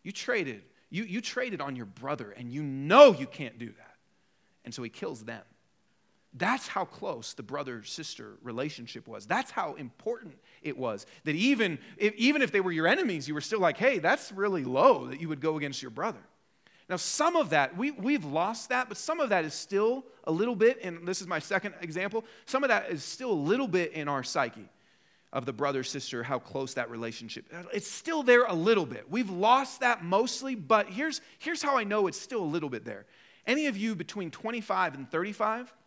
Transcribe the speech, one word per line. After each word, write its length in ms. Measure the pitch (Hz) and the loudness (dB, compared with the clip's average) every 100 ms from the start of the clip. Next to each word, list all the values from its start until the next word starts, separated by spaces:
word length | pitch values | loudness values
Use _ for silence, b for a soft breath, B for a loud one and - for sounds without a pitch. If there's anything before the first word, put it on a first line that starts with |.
You 100 | 180 | -12
traded, 520 | - - 233 147 104 - b b | -10 -2 -2 -2 -8 -16 b b
you, 140 | 170 | -8
you 180 | 220 202 | -6 -6
traded 400 | - 254 254 175 | -6 -6 -6 -6
on 140 | 139 127 | -6 -8
your 100 | 104 | -10
brother, 460 | 98 131 147 107 | -10 -6 -6 -8
and 200 | 104 120 | -12 -10
you 120 | 135 | -6
know 500 | 147 135 143 226 285 | -6 -4 6 12 12
you 140 | 151 131 | 10 -4
can't 320 | - 127 113 | -8 -12 -10
do 80 | 117 | -14
that." 280 | - - _ _ _ _ _ _ _ - | -14 -20 _ _ _ _ _ _ _ -14
And 80 | |
so 80 | 117 | -10
he 80 | 117 | -10
kills 340 | - 196 123 | -8 -8 -8
them. 220 | 110 113 - _ _ _ _ _ _ _ _ 120 | -12 -14 -16 _ _ _ _ _ _ _ _ -2
That's 320 | 185 254 - | 0 0 -2
how 180 | 196 175 | -4 -4
close 480 | - 202 123 113 | -6 -8 -6 -8
the 80 | - | -12
brother-sister 960 | 110 143 135 120 107 - 151 - 110 104 | -8 -6 -6 -8 -10 -10 -10 -12 -16 -14
relationship 640 | 123 117 151 147 120 120 - | -10 -6 -6 -6 -14 -14 -14
was. 180 | 110 104 | -16 -2
That's 240 | 117 117 | -2 -2
how 240 | - 170 | -4 -6
important 640 | 147 127 - - 453 202 135 b b | -6 -12 -8 -6 -6 -10 -20 b b
it 160 | 151 127 | -8 -4
was. 300 | 123 101 - B | -4 -4 -10 B
That 100 | 156 | -4
even 460 | 151 240 254 208 147 B B | 2 4 4 2 0 B B
if, 160 | 208 214 | 0 4
even 260 | 240 302 | 2 4
if 80 | 233 | 2
they 80 | 202 | 2
were 120 | 185 | 0
your 140 | 160 165 | 2 4
enemies, 420 | 277 311 170 135 | 4 2 -2 -4
you 60 | |
were 80 | 151 | -6
still 180 | - 214 | -4 2
like, 180 | 175 139 | 2 4
"Hey, 200 | 240 226 | 2 4
that's 340 | 160 262 - | 2 2 -2
really 320 | 190 202 180 | -4 -2 0
low 440 | 127 127 185 170 127 | 0 6 6 6 0
that 120 | 139 | -8
you 80 | 165 | -6
would 140 | 147 | -4
go 160 | 156 156 | -2 -2
against 240 | 147 131 | -4 -6
your 80 | 127 | -10
brother." 300 | 113 202 135 - _ _ b b b - | -6 -6 -6 -16 _ _ b b b -8
Now, 100 | 180 | -4
some 380 | - - 311 339 | -2 2 4 4
of 140 | 202 | 4
that, 260 | 151 135 175 | 4 2 0
we, 140 | 277 | -4
we've 360 | 277 208 285 151 | -2 0 0 0
lost 440 | 151 190 226 - | 0 0 -4 -2
that, 200 | 254 240 | -2 -2
but 80 | 208 | -6
some 220 | - 330 | -4 -2
of 100 | 269 | 2
that 140 | 190 | 2
is 120 | 156 - | 0 -6
still 500 | - 196 220 262 - B - | -2 2 2 0 -6 B -4
a 60 | |
little 240 | 160 226 208 | 0 0 4
bit, 240 | 220 262 | 4 4
and 240 | 185 170 175 | -6 -8 -6
this 120 | - | -6
is 60 | 180 | -4
my 140 | 165 | -6
second 340 | - 190 208 160 | -2 -2 -2 -10
example, 420 | 170 160 196 220 220 B - | -8 -6 -4 -4 -8 B -4
some 180 | 262 | 0
of 40 | 277 | 4
that 240 | 208 - | 2 2
is 120 | 165 | -6
still 280 | - - 254 | -6 -8 -2
a 20 | |
little 340 | 175 143 240 262 | 0 2 2 2
bit 260 | 180 170 | 0 0
in 140 | 156 147 | -4 -2
our 140 | 139 | -2
psyche 480 | 123 160 123 110 95 _ b b b b b | -2 0 -2 -4 -20 _ b b b b b
of 140 | 131 127 | -6 -4
the 60 | |
brother-sister, 680 | 117 139 135 127 139 - 123 | -2 0 0 -4 -8 -6 -8
how 160 | 117 131 | -4 -4
close 380 | - 135 135 - | -4 -6 -6 -4
that 160 | 117 | -6
relationship. 540 | 117 117 113 113 - - 170 175 | -6 -8 -8 -12 -14 -12 -16 -8
It's 160 | 202 - | -6 -6
still 320 | - - 320 | -10 -4 0
there 240 | 254 240 233 | 6 6 6
a 80 | |
little 320 | 175 185 214 143 | 2 4 4 2
bit. 240 | 113 - | -6 -6
We've 220 | 208 208 | -4 -4
lost 480 | 175 214 254 269 - | 2 6 6 4 0
that 240 | 247 220 | 0 0
mostly, 500 | 170 196 247 - 269 | 2 2 2 -2 -6
but 360 | 247 143 220 208 | -8 2 4 4
here's, 320 | 190 311 269 B B | -4 -4 -4 B B
here's 240 | - 330 | -8 -4
how 120 | 294 269 | 0 0
I 100 | 202 | 2
know 200 | 214 190 | 2 0
it's 160 | 147 | -2
still 220 | - 247 | -6 -4
a 80 | 165 | -2
little 180 | 165 151 | -2 -2
bit 160 | 123 113 | -6 -8
there. 220 | 101 107 b b b - | -12 -14 b b b -2
Any 180 | 269 302 | 0 0
of 100 | 196 | 0
you 180 | 226 202 | -2 -4
between 340 | - 208 170 | -6 -8 -8
twenty-five 640 | - 220 233 208 190 175 | -8 -8 -6 -2 0 0
and 160 | 139 131 | -2 -6
thirty-five 640 | 165 196 202 214 226 247 _ | -4 -4 -2 -2 -2 -8 _